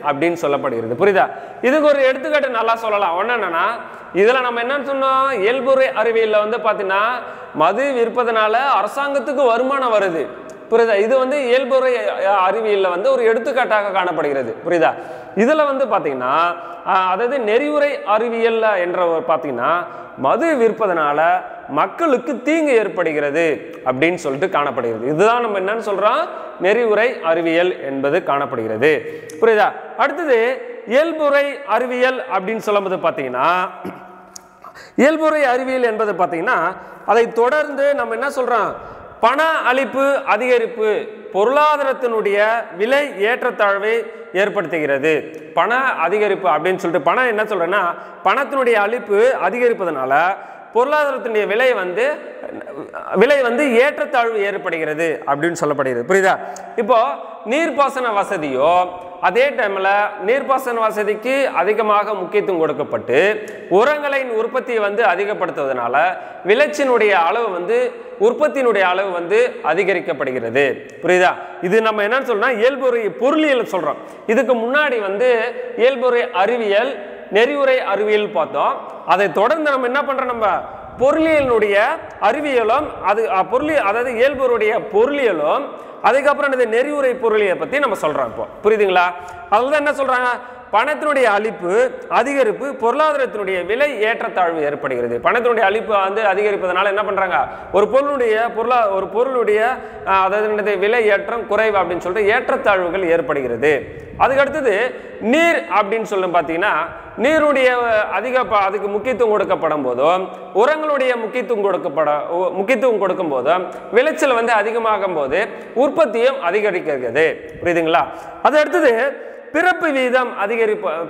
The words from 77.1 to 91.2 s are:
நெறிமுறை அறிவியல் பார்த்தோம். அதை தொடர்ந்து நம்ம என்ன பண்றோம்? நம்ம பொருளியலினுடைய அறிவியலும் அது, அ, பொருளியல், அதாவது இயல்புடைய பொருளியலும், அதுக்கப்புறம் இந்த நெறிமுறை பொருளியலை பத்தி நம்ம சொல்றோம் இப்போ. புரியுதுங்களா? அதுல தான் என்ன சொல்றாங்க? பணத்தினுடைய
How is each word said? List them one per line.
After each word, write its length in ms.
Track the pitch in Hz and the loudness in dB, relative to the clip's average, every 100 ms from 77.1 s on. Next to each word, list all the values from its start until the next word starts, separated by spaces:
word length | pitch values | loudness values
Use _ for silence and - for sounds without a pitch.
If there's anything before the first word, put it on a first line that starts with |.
| - - | -16 -2
நெறிமுறை 500 | 196 247 285 269 254 | 2 2 2 2 2
அறிவியல் 480 | 185 202 214 214 208 | 0 -2 0 0 0
பார்த்தோம். 480 | 170 139 143 202 269 - - - | -2 -2 0 -2 -2 -10 -6 0
அதை 260 | 185 202 | 2 2
தொடர்ந்து 400 | 156 233 320 302 | 2 2 2 0
நம்ம 140 | 262 240 | 0 0
என்ன 160 | 277 | -2
பண்றோம்? 240 | 277 262 254 | -2 -2 -4
நம்ம 220 | 233 208 156 - - - - | -2 0 0 -4 -14 -14 0
பொருளியலினுடைய 800 | 262 320 320 302 262 226 214 202 240 320 - - | 2 2 2 2 2 2 2 2 2 -2 -10 -2
அறிவியலும் 640 | 196 285 294 247 214 262 302 - 180 | 0 0 0 0 2 0 -2 -4 -2
அது, 260 | 214 220 | 0 0
அ, 120 | 190 | 0
பொருளியல், 400 | 190 247 302 294 | 0 0 0 0
அதாவது 320 | 202 226 254 226 | 0 0 -2 2
இயல்புடைய 640 | 269 269 254 233 214 220 - | 2 2 2 2 2 0 0
பொருளியலும், 720 | 196 254 285 233 165 151 233 285 - - - | 2 2 2 0 2 0 0 -4 -12 -18 -2
அதுக்கப்புறம் 500 | 202 262 277 277 285 | 2 2 2 2 0
இந்த 140 | 254 226 | 0 2
நெறிமுறை 460 | 226 285 294 262 | 0 0 0 0
பொருளியலை 480 | 240 226 214 196 156 | 0 0 2 2 0
பத்தி 200 | 156 277 | -2 -2
நம்ம 160 | 269 190 | 0 0
சொல்றோம் 240 | 156 143 120 | -2 0 -2
இப்போ. 220 | 113 107 - | -4 -10 -2
புரியுதுங்களா? 500 | 208 220 196 180 175 - - - - | 2 4 4 4 2 -2 -12 -14 0
அதுல 300 | 214 254 302 | 2 2 2
தான் 60 | 294 | 0
என்ன 60 | |
சொல்றாங்க? 360 | 285 269 247 247 226 - - - | 0 0 0 0 -2 -8 -18 -2
பணத்தினுடைய 520 | 208 - 262 302 277 | 0 2 0 0 2